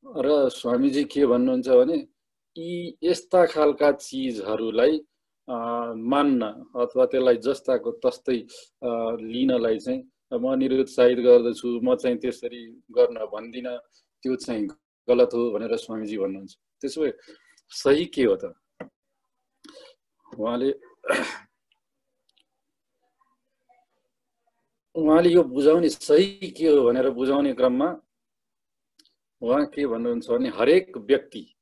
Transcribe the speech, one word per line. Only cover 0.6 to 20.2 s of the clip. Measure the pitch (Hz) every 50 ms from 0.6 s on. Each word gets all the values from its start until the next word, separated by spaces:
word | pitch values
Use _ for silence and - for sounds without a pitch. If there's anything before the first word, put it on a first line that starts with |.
| - 123 120 123 135 143 131 143 143
के | - - 143 143
भन्नुहुन्छ | 123 123 123 123 131 131 127 123 131
भने | 127 123 127 147 170 151 139 _ _ _ _ _ _ _ _ _ _ 165
यी | 165 170 175 175 175 170 - _
यस्ता | - 170 175 - - _ - 180 175
खालका | 165 - 156 151 147 143 147 151 147
चिजहरूलाई, | 139 - - - - 131 131 127 117 107 95 101 110 107 113 113 107 113 120 143 156 156 151 _ _ _ _ _ _ _ _ -
अ, | 127 117 117 117 120 120 117 117 117
मान्न | 113 113 120 135 143 143 143 135 123 113 107 104 - - _ _
अथवा | 127 120 120 - 127 127
त्यसलाई | 123 - 131 131 127 120
जस्ताको | 113 110 135 135 135 _ - 131 120 - 120
तस्तै, | 117 - - 127 123 - _ - 127 117 - - - - - _ _ _
अ, | - 123 117 113 113 113 117 113
लिनलाई | 110 113 113 120 131 131 127 123 117 113 110 110
चाहिँ | - 127 127 - - _ _ _ _ _
म | 131 120 120 131 135
निरुत्साहित | 131 135 135 131 131 135 131 - - 123 123 127 123
गर्दछु, | 117 123 123 120 117 120 113 - - 123 120 117
म | 110 127 127
चाहिँ | 123 - 131 120 110
त्यसरी | 113 127 120 - - 120 120 120 117 113 117 131 _ _
गर्न | 117 123 123 120 120
भन्दिनँ, | 113 110 104 101 107 113 117 117 127 123 123 123 120 - _ _ _ _ _ _ _
त्यो | _ 131 127
चाहिँ | 123 - - 120 110 104 95 98 _ _ _ _ _ _ -
गलत | 123 123 123 120 -
हो | 117 120 120
भनेर | 107 104 113 110 117
स्वामीजी | 110 - - 113 110 110 104 110 104
भन्नुहुन्छ। | 95 95 95 95 98 90 - _ _ _ _ _
त्यसो | - 135 - 156
भए | 156 135 - - _ - - _ _ _ _ _ _ _
सही | - - - 139 139 151 175
के | 160 - 143 127
हो | 110 98
त? | 92 - 95 - _ _ _ _ _ - - _ _ _ _ _ _ _ _ _ _ _ _ _ _ _ - _ - - - _ _ _ _ _ _